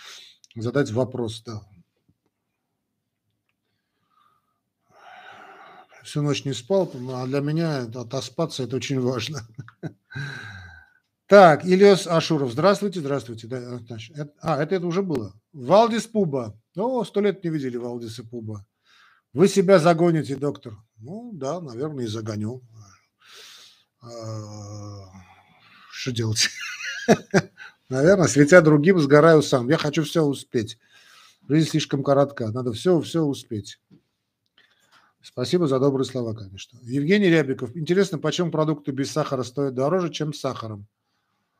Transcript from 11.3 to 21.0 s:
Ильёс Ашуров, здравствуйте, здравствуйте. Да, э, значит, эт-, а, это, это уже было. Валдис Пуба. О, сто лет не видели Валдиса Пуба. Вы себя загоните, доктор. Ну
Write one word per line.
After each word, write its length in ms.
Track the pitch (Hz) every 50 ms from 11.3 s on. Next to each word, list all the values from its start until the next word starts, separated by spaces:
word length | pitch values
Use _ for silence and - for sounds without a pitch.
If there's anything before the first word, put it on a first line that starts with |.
| 196 202 190 170 151 143 151
Ильёс 440 | 180 185 185 202 202 196 170 - 160
Ашуров, 440 | 170 165 151 - 165 147 139 123
здравствуйте, 480 | 113 135 156 190 202 196 202 208 175 180
здравствуйте. 480 | 147 139 143 139 - 120 117 110 113 110
Да, 100 | 127 127
э, 220 | 120 123 123 123 117 -
значит, 300 | 120 107 110 - - 147
эт-, 160 | 151 147 _ _
а, 200 | - 156 160 135
это, 140 | 156 156 190
это 100 | 185 170
уже 160 | 175 165 190
было. 320 | 202 185 180 127 107 95 - _ _ _ -
Валдис 520 | 151 123 123 175 208 233 226 226 226 208
Пуба. 540 | - - 214 196 160 139 135 120 107 98 110 _ _ -
О, 300 | 165 208 247 262 240 196
сто 160 | - - 202
лет 200 | 202 202 190 - -
не 40 | 170
видели 280 | 160 156 131 127 120 120
Валдиса 480 | 120 120 120 120 120 113 110 120 117
Пуба. 400 | 113 120 120 110 107 107 101 101 _ _ _ _ _ _ _ _ _ _ _ _ _
Вы 160 | - 123 175 196
себя 320 | 196 196 190 175 196 180
загоните, 560 | 147 175 170 160 170 175 165 156 131 113 139
доктор. 380 | 127 139 143 143 - - 120 110 95 _ _ _
Ну 340 | 107